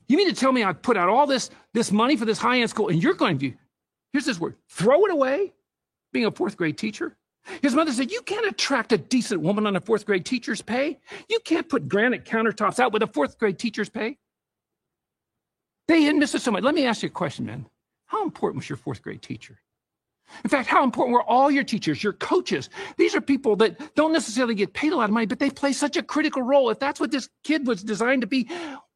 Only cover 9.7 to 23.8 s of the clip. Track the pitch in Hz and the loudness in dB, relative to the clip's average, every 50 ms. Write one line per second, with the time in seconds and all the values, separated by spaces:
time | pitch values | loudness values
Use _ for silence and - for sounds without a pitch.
9.7 | 196 180 - - 226 202 - - 202 180 - - 254 240 - - 226 170 - - | -2 -2 0 0 -2 -2 0 0 -2 -2 0 -2 -6 -6 -4 -4 -8 -6 -6 -4
10.7 | 220 254 277 311 285 - _ - - - - - 440 453 - - 330 349 - - | -2 -2 -2 -2 -4 -8 _ -20 -20 -16 -6 -4 -4 -2 0 0 -2 -2 -2 -2
11.7 | 285 226 151 127 185 202 220 254 226 156 - - 214 226 226 226 - - 214 190 | -2 -4 -2 0 0 2 2 2 0 -2 -6 -4 -2 0 0 0 0 0 -2 -2
12.7 | - - 254 247 190 214 220 - - 302 277 - - - 226 208 175 - - 226 | 2 2 2 2 2 0 -2 0 0 -2 -2 -2 -2 -2 -2 -2 -2 -2 -6 -6
13.7 | - 240 202 - - 220 214 233 294 _ _ _ _ _ _ _ _ _ _ _ | -4 -4 -6 -6 -6 -6 -6 -6 -8 _ _ _ _ _ _ _ _ _ _ _
14.7 | _ _ _ _ _ _ _ _ _ _ _ _ _ _ _ _ _ _ _ _ | _ _ _ _ _ _ _ _ _ _ _ _ _ _ _ _ _ _ _ _
15.7 | _ _ - - 330 330 294 294 302 302 294 - - - - 254 208 185 196 269 | _ _ 0 2 4 6 6 4 4 2 2 0 0 -2 0 0 0 0 0 0
16.7 | 320 349 269 247 214 - - 147 - - 175 151 - - 123 104 107 143 113 - | 2 2 2 0 0 -2 -4 -8 -6 -4 -6 -6 -4 -6 -10 -8 -8 -12 -14 -16
17.7 | _ _ _ _ _ _ _ - - 440 403 302 - - - 175 - 139 - - | _ _ _ _ _ _ _ -8 -6 -4 -4 -4 -6 -4 -4 -4 -4 -4 -10 -10
18.7 | 143 - - 143 120 - - - - - - - 127 113 - - 120 _ _ _ | -12 -10 -10 -10 -10 -10 -12 -14 -14 -14 -12 -12 -12 -12 -14 -20 -20 _ _ _
19.7 | _ _ _ _ _ _ _ _ _ _ _ _ - - - - 311 269 247 - | _ _ _ _ _ _ _ _ _ _ _ _ -20 -10 -4 0 0 0 0 2
20.7 | - 370 285 254 - 247 302 247 240 240 - - 233 254 269 294 277 277 233 - | 2 4 4 2 2 0 0 2 2 2 2 4 4 4 6 6 4 2 0 0
21.7 | 233 180 - 160 147 - - 208 185 - - - 320 359 359 - 185 139 123 - | -2 -2 -2 -2 -2 0 -2 -4 -4 -4 -2 0 0 0 0 0 -4 -4 -4 -8
22.7 | - - 392 - - - 339 - - - - - 277 - - 240 208 185 226 196 | -14 -16 -16 -10 0 0 2 2 2 -2 0 0 0 0 2 0 2 4 2 2
23.7 | 170 - | 2 -4